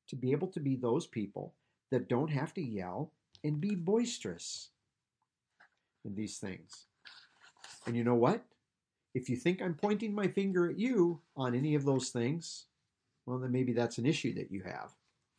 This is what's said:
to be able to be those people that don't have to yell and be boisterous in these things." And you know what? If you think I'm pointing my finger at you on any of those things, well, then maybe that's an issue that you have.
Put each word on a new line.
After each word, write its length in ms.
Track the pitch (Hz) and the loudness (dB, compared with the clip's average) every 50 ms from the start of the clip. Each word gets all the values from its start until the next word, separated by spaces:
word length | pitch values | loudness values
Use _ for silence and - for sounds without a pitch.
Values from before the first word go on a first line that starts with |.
| _ | _
to 80 | - - | -12 -8
be 160 | 120 127 127 | -2 0 2
able 160 | 143 147 190 185 | 2 2 0 -2
to 100 | - 170 | -4 -2
be 160 | 143 139 131 | 0 0 0
those 300 | 123 123 117 117 170 - | 2 2 2 2 2 0
people 480 | - - 117 101 95 - 101 98 92 - _ _ _ _ _ _ _ | -2 -4 -6 -6 -4 -6 -8 -10 -10 -12 _ _ _ _ _ _ _
that 180 | 131 123 127 | -2 -2 0
don't 220 | - 123 123 156 160 | 0 0 0 0 0
have 240 | 147 131 151 165 - | 0 -2 -2 -4 -4
to 80 | 196 | -6
yell 500 | 151 120 107 98 90 90 90 113 160 - _ _ _ _ - - - | -6 -4 -4 -6 -6 -6 -6 -6 -8 -8 _ _ _ _ -12 -6 -4
and 160 | 151 151 147 | -4 -2 -2
be 160 | 180 208 208 | -2 -2 -2
boisterous 960 | 175 165 185 214 233 240 240 - - - 95 85 82 - - - - - - _ _ _ _ _ _ _ _ _ _ _ _ _ _ _ _ _ _ - _ _ _ _ _ _ _ - | -2 0 2 2 2 2 0 -4 -6 -6 -8 -8 -8 -10 -10 -10 -12 -14 -16 _ _ _ _ _ _ _ _ _ _ _ _ _ _ _ _ _ _ -20 _ _ _ _ _ _ _ -12
in 100 | 110 98 | -8 -6
these 240 | 104 110 95 - - | -6 -6 -6 -8 -8
things." 480 | 104 95 92 87 82 - - - - _ _ _ - - - - - _ _ _ - - _ _ - - - - - | -8 -8 -8 -10 -12 -18 -20 -20 -20 _ _ _ -20 -20 -20 -20 -20 _ _ _ -20 -20 _ _ -20 -20 -20 -10 -6
And 120 | 120 120 | -2 0
you 60 | 120 117 | 2 4
know 120 | 120 123 | 6 6
what? 300 | 117 120 147 214 240 - _ _ _ _ _ _ _ _ _ _ _ _ _ - | 8 8 6 6 2 -2 _ _ _ _ _ _ _ _ _ _ _ _ _ -6
If 140 | 131 - - | -4 -2 -2
you 60 | 165 | -2
think 260 | - - 175 185 - | 0 2 0 0 2
I'm 140 | 196 180 160 | -2 -4 -2
pointing 380 | - - 208 208 208 226 214 202 | 0 0 0 0 0 -2 -2 0
my 140 | 208 196 | 0 0
finger 420 | 180 - 196 196 196 180 180 175 170 | 0 2 0 0 2 4 2 2 2
at 100 | - 180 | 2 0
you 420 | 220 262 254 202 170 175 170 147 - _ _ | 0 2 4 6 4 4 2 -2 -8 _ _
on 200 | 139 131 123 120 | -2 0 0 2
any 200 | 127 147 156 147 | 2 2 2 2
of 80 | 143 139 | 4 4
those 280 | 143 135 131 127 - | 4 2 2 0 -2
things, 560 | - 123 117 127 165 170 - - - - - _ _ _ _ _ _ _ _ _ _ _ _ | 0 0 0 0 0 -2 -6 -10 -12 -14 -16 _ _ _ _ _ _ _ _ _ _ _ _
well, 140 | 123 127 127 | -6 -6 -4
then 120 | 127 127 | -2 0
maybe 220 | 123 127 131 123 117 | 0 2 2 2 2
that's 240 | 120 120 117 - | 2 0 0 0
an 80 | 123 117 | 0 2
issue 280 | 143 - - - 117 98 | 2 2 2 0 -2 -4
that 160 | - - - | -4 -6 -8
you 120 | 95 95 - | -8 -8 -8
have. 320 | - - - - - - _ _ _ _ _ _ _ _ | -8 -10 -10 -10 -14 -16 _ _ _ _ _ _ _ _